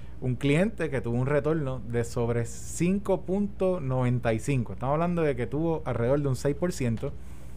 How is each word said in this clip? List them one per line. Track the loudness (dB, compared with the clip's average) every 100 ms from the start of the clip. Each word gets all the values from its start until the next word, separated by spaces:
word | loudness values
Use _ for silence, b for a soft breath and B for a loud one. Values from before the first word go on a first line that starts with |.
| B B
un | -4 0
cliente | 2 4 2 0 -2
que | -2
tuvo | 0 0
un | 2
retorno | 2 2 0 -2 -4 -2
de | -2 0
sobre | 0 0 0 -2
cinco | -6 -8 0 2 2 2 0
punto | 0 0 0 0 0 2
noventa | 0 2 2 2 2
y | 0
cinco. | 2 0 0
Estamos | -2 0
hablando | 2 2 2
de | 2 0
que | -2
tuvo | 0 0 0
alrededor | -2 0 2 2
de | 2
un | 0
seis | 0 0
por | -2
ciento. | 0 -2 0 -4 -6 B B B